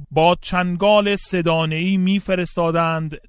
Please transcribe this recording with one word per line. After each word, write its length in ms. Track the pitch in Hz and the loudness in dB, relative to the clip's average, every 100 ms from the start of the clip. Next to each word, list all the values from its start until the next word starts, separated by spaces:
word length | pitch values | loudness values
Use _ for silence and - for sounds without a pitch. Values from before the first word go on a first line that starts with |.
| 143 | -2
با 260 | 143 160 175 | 2 4 2
چنگال 760 | - 185 180 175 202 214 202 202 | 0 -2 -2 0 2 4 2 0
سه 260 | - 185 | -2 -2
دانه‌ای 560 | 170 160 160 156 180 190 | 0 0 0 -2 0 0
می‌فرستادند 1200 | 185 196 - 185 170 - 170 165 165 160 160 156 | 2 0 0 -2 -2 -2 0 0 0 -2 -6 -10